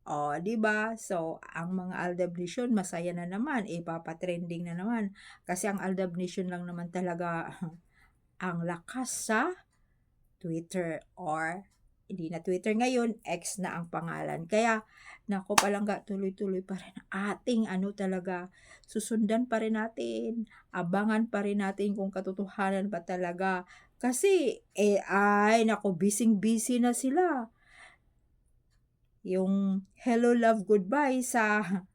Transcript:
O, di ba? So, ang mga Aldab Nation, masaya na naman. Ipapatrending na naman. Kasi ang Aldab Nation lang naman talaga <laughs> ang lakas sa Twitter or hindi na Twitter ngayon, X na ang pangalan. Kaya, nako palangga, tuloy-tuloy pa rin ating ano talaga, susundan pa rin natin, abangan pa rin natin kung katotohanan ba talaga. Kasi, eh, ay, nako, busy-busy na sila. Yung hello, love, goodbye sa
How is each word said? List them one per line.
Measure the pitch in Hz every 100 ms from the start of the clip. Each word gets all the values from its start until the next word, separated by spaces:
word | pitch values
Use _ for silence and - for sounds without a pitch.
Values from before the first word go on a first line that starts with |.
O, | - 151 147 151
di | 180 226
ba? | 214 214 220 226
So, | - 180 160 - -
ang | 160 175 185
mga | 180
Aldab | - 175 175 180
Nation, | 175 175 254 247
masaya | 214 185 170 175
na | 175 175
naman. | 196 285 269 190
Ipapatrending | 170 170 165 165 165 180 170 175 170 175
na |
naman. | 170 202 233 202 - - - -
Kasi | 180 214
ang | 196
Aldab | 180 190 185 170
Nation | 180 196 180
lang | 175 175
naman | 170 175
talaga | 180 180 170 175 165 - - 160 - _
<laughs> | _ _ _ _ _
ang | 185 170 170
lakas | 170 - 247 254 - -
sa | 220 320 370 _ _ _ _ _ _ _ _
Twitter | 170 165 165 190 170 156 _
or | - 175 156 160 185 196 _ _ _ _
hindi | 190 160
na | 170
Twitter | 175 180 214
ngayon, | 214 254 254 233 214 -
X | 175 - -
na | 180 170
ang | 170
pangalan. | 160 165 156 156 147 165
Kaya, | 214 233 220 - - - - -
nako | 196 190 202
palangga, | 202 202 208 196 -
tuloy-tuloy | 196 196 190 202 190
pa | 185 190
rin | - - _
ating | 190 208 - - 233 214
ano | 185 196
talaga, | 202 190 185 180 180 180 _ - - -
susundan | 214 208 226 208 226
pa | 247 220
rin | 220 220
natin, | 226 - 233 226 226 233 214 - _
abangan | 190 170 190 214 220 233
pa | 202
rin | 202 202
natin | 196 196 208 202
kung | 196
katotohanan | 190 190 190 196 - 190 196 202
ba | 175
talaga. | 170 180 175 175 190 185 180 - _ _
Kasi, | 247 247 392 381 262 - _
eh, | - 208 196
ay, | - 190 202 208 208 226 220
nako, | 214 202 165
busy-busy | 196 208 226 202 214 226 - 247
na | 240 240
sila. | 262 302 359 277 226 _ _ - - _ _ _ _ _ _ _ _ _ _ _ _ _ 185
Yung | 185 190 196 196 190 190 _
hello, | 254 233 240
love, | 240 226 220
goodbye | 180 208 185 277 285 262
sa | 247 247 214 247 175 190 -